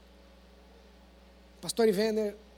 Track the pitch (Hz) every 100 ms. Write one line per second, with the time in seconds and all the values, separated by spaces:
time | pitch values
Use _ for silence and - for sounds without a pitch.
0 | - - - - - - - - - -
1 | - - - - - - 170 - 226 190
2 | 220 214 214 208 -